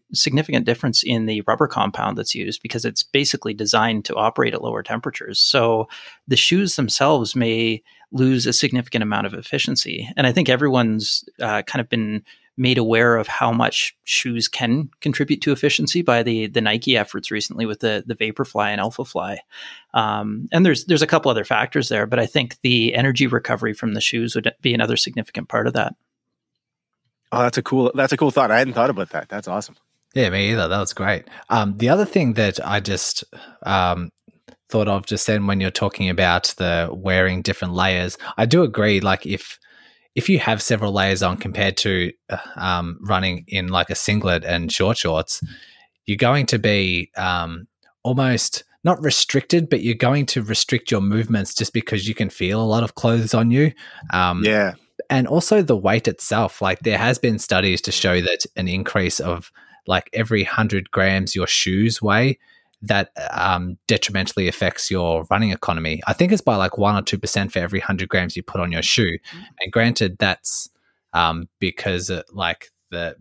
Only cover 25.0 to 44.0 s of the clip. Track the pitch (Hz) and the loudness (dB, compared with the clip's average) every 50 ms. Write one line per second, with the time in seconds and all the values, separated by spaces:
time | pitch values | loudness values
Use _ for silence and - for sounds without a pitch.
25 | - - - 117 104 - - - - - - 117 107 - - 127 - - - _ | -2 -2 -4 -8 -10 -8 -10 -12 -10 -4 -2 -2 -2 0 0 -2 -4 -4 -6 _
26 | _ _ _ _ _ _ _ _ _ _ _ _ _ _ _ _ _ _ _ _ | _ _ _ _ _ _ _ _ _ _ _ _ _ _ _ _ _ _ _ _
27 | _ _ _ _ _ _ - 117 120 123 - 131 - - - 131 123 123 - 131 | _ _ _ _ _ _ 0 2 2 2 2 -2 -2 0 2 2 2 2 2 2
28 | 135 135 147 127 156 139 - 143 131 107 107 117 135 131 117 117 117 131 120 92 | 2 2 2 2 2 2 4 4 4 4 4 4 4 2 2 2 2 2 2 -2
29 | 92 - - 76 - - 98 104 101 92 90 104 - - - _ _ _ _ _ | -6 -6 -6 -8 -8 -8 -10 -10 -8 -6 -6 -6 -6 -8 -16 _ _ _ _ _
30 | _ _ _ 135 123 95 90 98 101 101 117 113 85 82 92 104 95 - - - | _ _ _ 0 0 2 2 0 0 2 2 0 0 0 0 0 -2 -4 -4 -2
31 | 95 101 101 85 - - - - - _ - 113 104 101 98 104 117 123 156 196 | -2 -2 -2 -2 -4 -12 -20 -20 -4 _ 0 0 2 0 -2 0 2 2 4 2
32 | 208 - - 196 156 123 110 117 107 101 92 - - - 101 104 95 101 98 90 | 2 2 2 2 2 2 2 2 0 0 0 -2 -2 0 -2 0 0 -2 -2 0
33 | - - - - - _ - - - - - _ - - 98 95 90 90 87 87 | -2 -2 -2 -4 -8 _ -20 -20 -20 -20 -20 _ -4 0 2 2 2 2 0 -2
34 | 87 82 - _ _ - _ _ _ - - _ _ _ - 110 104 104 98 98 | -4 -8 -12 _ _ -20 _ _ _ -20 -20 _ _ _ 0 0 2 2 0 -2
35 | 95 - 107 98 - - 107 104 101 101 98 98 95 95 - - 101 98 - - | -2 -4 -2 -2 0 2 2 2 2 0 0 0 0 -2 -2 -2 -2 -2 -2 -2
36 | 101 92 90 85 92 90 85 87 - - - - 92 87 85 85 85 82 - 92 | -2 0 2 2 4 4 4 2 0 -2 -4 -2 -2 0 0 0 -2 -2 -6 -6
37 | 95 98 92 92 92 92 92 92 92 - 95 - 92 90 90 90 90 95 92 90 | -2 0 2 4 4 2 0 -2 -2 -4 -4 -4 -4 -6 -2 0 0 2 2 0
38 | 90 90 - - - - - - 113 120 156 175 175 123 107 107 104 107 101 95 | -2 -4 -6 -10 -12 -10 -2 -2 2 4 4 4 4 2 2 2 2 2 2 2
39 | 92 98 95 - - 80 98 92 - - - _ _ _ _ - - - _ _ | 2 2 0 0 -2 -6 -8 -8 -8 -14 -18 _ _ _ _ -20 -20 -20 _ _
40 | _ _ _ - - - 190 147 - - 113 107 - - 120 104 107 101 98 101 | _ _ _ -4 2 2 2 2 2 0 0 0 2 0 0 0 0 0 0 2
41 | 95 98 98 95 98 90 90 - - 101 - 104 101 98 95 - - 107 95 90 | 2 2 2 2 0 0 -2 -2 -6 -8 -2 0 0 0 0 0 -2 0 0 0
42 | 87 87 - _ _ - - - - - - - 87 92 90 87 87 87 85 - | -2 -2 -6 _ _ -10 -10 -10 -10 -14 -12 -6 -4 -2 -2 -2 -2 -6 -8 -8
43 | - 101 104 92 95 95 90 85 - - 98 98 92 90 92 90 85 - 85 - | -2 -2 0 0 0 -2 -4 -4 -8 -6 -4 -4 -4 0 0 -2 -2 0 -2 0